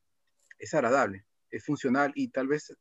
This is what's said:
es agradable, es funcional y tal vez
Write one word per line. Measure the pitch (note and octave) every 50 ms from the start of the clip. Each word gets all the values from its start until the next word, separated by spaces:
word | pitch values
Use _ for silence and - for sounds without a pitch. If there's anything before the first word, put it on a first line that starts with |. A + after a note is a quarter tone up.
| _ _ _ _ _ _ _ _ _ _ - _
es | - G#2+ -
agradable, | D#3 B2+ A2+ B2+ C#3+ B2 G2+ G2 G2 - _ _ _ _ _
es | - A2+ -
funcional | - D3 C#3 - C3 A#2+ C#3 C#3+ C#3 C#3
y | C#3 C3+ A#2+
tal | - C3+ C3 C3+
vez | D3 D3+ - - D3 -